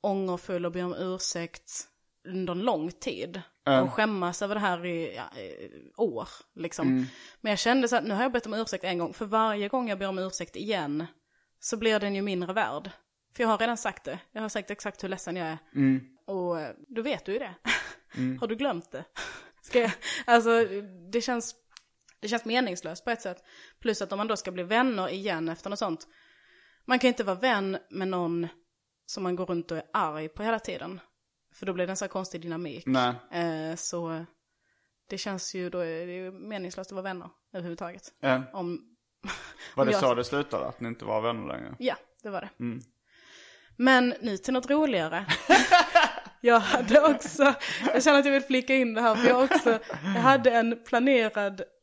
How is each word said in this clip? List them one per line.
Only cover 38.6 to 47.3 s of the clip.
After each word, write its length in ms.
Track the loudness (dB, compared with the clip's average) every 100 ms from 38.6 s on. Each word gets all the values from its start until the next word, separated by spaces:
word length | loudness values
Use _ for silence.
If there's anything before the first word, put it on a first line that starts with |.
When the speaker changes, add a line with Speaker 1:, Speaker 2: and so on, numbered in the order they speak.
| -8 -8 -12 _ _ _ -12
Speaker 1:
<laughs> 480 | -12 -12 -18 -10 0
Speaker 2:
Var 60 |
Speaker 1:
om 40 | 2
Speaker 2:
det 40 |
Speaker 1:
jag 100 | 4
Speaker 2:
så 140 | 4 2
det 80 |
slutade? 420 | 0 -2 -2 -4 -6
Att 140 | -8
ni 80 | -10
inte 180 | -8 -2
var 160 | 0
vänner 260 | 0 -2 -6
längre? 280 | -8 -10 -6
Speaker 1:
Ja, 160 | -4 -4 _ _
det 60 | -10
var 120 | -10
det. 80 | -10 _
Speaker 2:
Mm. 220 | -8 -8 -14 _ _ _ -20 -20 -20 -20 _ _
Speaker 1:
Men 360 | 6 6 4 -2
nu 160 | -6 -4
till 160 | -2
något 160 | -2 2
roligare. 560 | 2 4 2 0 -4 -4
<laughs> 40 | -4 6 6 8 6 8 6 4 0 -14 0 6
Jag 140 | 6
hade 420 | 6 0 8 8
också, 520 | 8 4 0